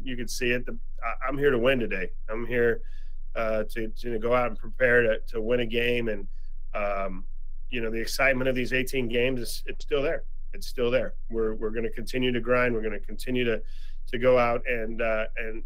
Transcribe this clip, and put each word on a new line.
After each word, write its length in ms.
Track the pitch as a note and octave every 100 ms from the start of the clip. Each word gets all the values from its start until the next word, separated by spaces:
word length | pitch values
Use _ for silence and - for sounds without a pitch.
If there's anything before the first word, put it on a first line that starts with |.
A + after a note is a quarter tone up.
you 140 | C3 B2
can 120 | A#2+
see 240 | - B2
it. 140 | B2 A#2
The, 120 | A#2 - -
I, 240 | A#2 A2 C3
I'm 100 | C#3
here 140 | C#3+
to 80 | B2
win 180 | B2 C3+
today. 300 | G#2+ G2 F#2 - -
I'm 180 | A2+ A2+
here, 340 | B2 A#2+ G#2+ - - - - - -
uh, 280 | A2+ A2 G#2+
to, 240 | A#2+ A2
to 280 | - A#2+ A2+
go 160 | A#2
out 140 | B2 A#2+
and 100 | A2
prepare 460 | A2+ - B2+ A#2+
to, 160 | A#2 A2 -
to 140 | A2+
win 180 | A2 B2
a 80 | A#2+
game, 400 | A#2 A#2+ A#2+ A#2
and, 200 | G#2 F#2+ - - - -
um, 520 | G#2+ G2+ G2 G2 F#2 - - - - -
you 120 | -
know, 100 | A2+
the 100 | A2+
excitement 460 | A2 - C3+ C3 B2+
of 80 | B2+
these 180 | A#2
eighteen 340 | C3 - C3+ A#2
games 320 | A#2+ B2+ B2+
is, 240 | A#2+ - -
it's 160 | -
still 180 | - C#3+
there. 220 | C#3+ - - - -
It's 140 | G2+ -
still 220 | - A#2+
there. 240 | B2 G2 - -
We're, 240 | A2+ A2
we're 160 | G#2+ A2
gonna 220 | A2+ A2+
continue 400 | B2 A2 C3 B2+
to 80 | B2
grind. 340 | A2+ B2 B2
We're 80 | A#2
gonna 180 | G#2+ G#2
continue 440 | - G#2 - B2+
to, 180 | A#2+ G#2+ - - - - -
to 100 | B2
go 220 | B2+ B2+
out 240 | A#2+ A#2+ B2
and, 340 | A#2+ A2 A2+
uh, 240 | A2+ A2 A2 -
and, 240 | A2+ A2+